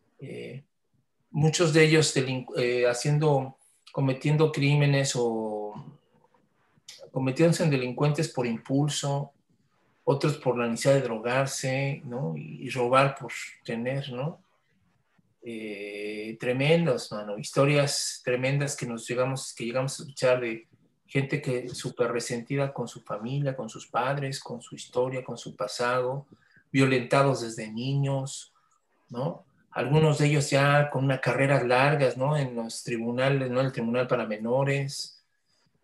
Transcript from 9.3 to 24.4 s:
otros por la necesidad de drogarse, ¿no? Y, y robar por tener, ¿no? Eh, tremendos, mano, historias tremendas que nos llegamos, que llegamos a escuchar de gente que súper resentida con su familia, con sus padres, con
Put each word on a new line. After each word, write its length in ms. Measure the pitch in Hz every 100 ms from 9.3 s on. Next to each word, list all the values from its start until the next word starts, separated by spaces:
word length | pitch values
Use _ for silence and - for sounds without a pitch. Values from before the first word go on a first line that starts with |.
| _ _ _ _ _ _ _
otros 340 | - 139 151 143
por 200 | 131 120
la 100 | 117
necesidad 280 | 113 139 139
de 60 |
drogarse, 1000 | 120 110 120 131 139 - 135 131 139 143
¿no? 320 | 127 123 160 160
Y, 300 | - - 127
y 40 |
robar 440 | 127 120 131 139 -
por 160 | 120 - - -
tener, 480 | - 117 123 139 -
¿no? 300 | 123 151 - _ _ _ _ _ _ _ _ _ _
Eh, 960 | 117 113 107 101 104 101 104 107 110 110
tremendos, 720 | 123 127 143 170 165 120 -
mano, 260 | 107 104 104
historias 840 | - - 143 147 139 - - -
tremendas 520 | - 123 131 143 139 -
que 120 | 120
nos 200 | 117 -
llegamos, 460 | 123 127 135 -
que 120 | - 117
llegamos 340 | 127 139 -
a 40 |
escuchar 360 | 131 - 127 123
de 280 | 120 113 - _ _ _ _
gente 360 | 139 135 147
que 260 | - 123 -
súper 420 | - 123 - -
resentida 600 | 120 - 120 117 139 139
con 140 | 135 120
su 140 | 113
familia, 540 | - 104 117 143 139 131
con 140 | 110
sus 160 | - -
padres, 540 | 117 127 139 135
con 220 | 135